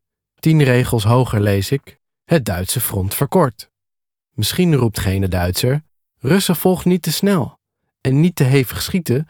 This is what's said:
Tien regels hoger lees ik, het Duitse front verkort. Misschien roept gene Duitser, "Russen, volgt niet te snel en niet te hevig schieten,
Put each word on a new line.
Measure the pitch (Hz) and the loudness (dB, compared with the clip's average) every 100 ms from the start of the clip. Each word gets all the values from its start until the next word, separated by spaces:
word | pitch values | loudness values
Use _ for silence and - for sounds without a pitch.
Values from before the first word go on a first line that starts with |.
| _ _ _ _ | _ _ _ _
Tien | 160 156 | 2 4
regels | 135 123 123 120 | 4 2 2 0
hoger | 104 123 123 110 | 2 2 2 0
lees | 104 98 95 | 0 0 -2
ik, | 139 - - _ _ | -6 -8 -20 _ _
het | - 165 107 | -2 -2 0
Duitse | 87 92 123 | -6 -4 -4
front | - 101 95 | -4 -4 -4
verkort. | - 139 185 139 - - _ _ _ _ _ _ - | -4 0 0 0 -2 -18 _ _ _ _ _ _ -6
Misschien | 110 - 180 143 | -4 0 0 2
roept | 117 - | 0 -2
gene | 101 95 95 | -2 -2 -2
Duitser, | 92 90 92 123 147 - _ _ _ | -2 -2 -2 -2 -2 -6 _ _ _
"Russen, | 123 190 - 165 | -2 0 0 0
volgt | 185 185 180 | 0 0 0
niet | 180 | 0
te | - | -2
snel | - 202 185 113 - _ _ _ _ | -2 0 0 -2 -8 _ _ _ _
en | 135 135 | -2 2
niet | 175 - | 2 2
te | |
hevig | 131 139 127 - | 2 2 2 -4
schieten, | - 190 160 123 | -6 -4 -2 -2